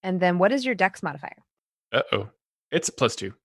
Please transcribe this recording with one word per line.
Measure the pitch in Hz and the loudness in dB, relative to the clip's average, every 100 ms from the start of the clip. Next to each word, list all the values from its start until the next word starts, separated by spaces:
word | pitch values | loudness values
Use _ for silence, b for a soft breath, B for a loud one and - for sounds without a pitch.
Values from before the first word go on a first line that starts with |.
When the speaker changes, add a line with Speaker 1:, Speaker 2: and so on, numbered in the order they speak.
Speaker 1:
And | 190 185 | -2 2
then | 180 175 | 2 4
what | 196 | 4
is | 269 254 | 2 -2
your | 208 | 0
dex | 190 - | 0 0
modifier? | 175 143 - - _ _ _ _ _ | -8 -8 -14 -18 _ _ _ _ _
Speaker 2:
Uh-oh. | 120 - 104 101 _ _ _ _ | -2 0 -2 -4 _ _ _ _
It's | 160 - | -4 -4
a | |
plus | - 120 - | 0 -2 0
two. | 98 - | -10 -12